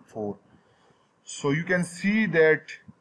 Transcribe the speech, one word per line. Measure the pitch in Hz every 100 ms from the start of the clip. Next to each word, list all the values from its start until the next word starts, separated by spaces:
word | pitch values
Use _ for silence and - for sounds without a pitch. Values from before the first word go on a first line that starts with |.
| -
four. | 113 104 98 _ _ _ _ _ _ _ _
So | - - 143
you | 156
can | 175 180
see | 175 - 196 220 208
that | 160 156 156 - - - -